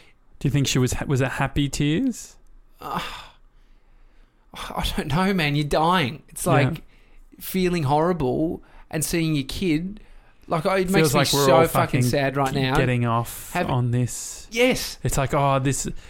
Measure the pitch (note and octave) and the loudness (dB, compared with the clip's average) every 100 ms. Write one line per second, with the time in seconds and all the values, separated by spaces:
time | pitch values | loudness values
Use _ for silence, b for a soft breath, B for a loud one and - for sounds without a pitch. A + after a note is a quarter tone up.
0 | b b _ - D3 C#3+ C3+ C#3 B2+ - | b b _ -4 -2 0 0 2 0 0
1 | - C3+ C3 - C#3 - C#3+ - D3 D#3+ | -2 0 0 -2 -4 0 -2 0 0 0
2 | C4+ A3+ - - - - - - - F3 | -2 -4 -10 -20 -20 -20 -20 -18 -10 -8
3 | B B B B - - - - _ - | B B B B -20 -20 -20 -20 _ -20
4 | - - - _ _ - - - D#3 - | -20 -20 -20 _ _ -14 -10 -4 -4 -2
5 | D#3+ C#3 F#3 G3 D3+ C#3+ D3 D#3 D#3+ F#3 | -2 0 2 2 0 0 0 2 2 2
6 | C3 - - - - D#3 C3+ D#3+ - b | 0 -4 -14 -6 2 2 2 -2 -12 b
7 | b b b - - F#3 F3+ F3 C#3 D3 | b b b -18 -6 0 0 0 0 2
8 | E3 F3 C3 C3 D#3+ F3+ b b b D#3+ | 2 0 0 0 -2 -4 b b b -6
9 | D3+ E3+ D#3+ D3+ C3 - F#3+ D3+ F3+ G#3 | -2 0 0 0 -2 -2 0 0 -2 -10
10 | b b b b - E3+ G3 F#3+ F#3 F#3+ | b b b b -6 -2 0 0 2 4
11 | D#3+ C#3+ C3+ C#3 C#3 E3 E3 C#3 A#2+ B2 | 4 4 2 4 6 6 6 2 0 2
12 | B2 C#3+ C#3 C3+ C3+ C#3 C3 C#3 B2+ B2 | 2 2 0 0 0 0 0 2 2 2
13 | A#2+ A2+ A2+ - - F3+ E3+ C3+ B2 B2 | 0 0 -2 -8 -8 -4 -2 0 0 0
14 | B2 - - - - A3 B3+ A#3+ - - | -2 -4 -10 -14 -8 0 2 2 -4 -6
15 | C3 C3+ C3+ D3+ C#3 C3+ C3+ C3 - - | -4 -2 0 2 2 2 0 -2 -4 -10
16 | B | B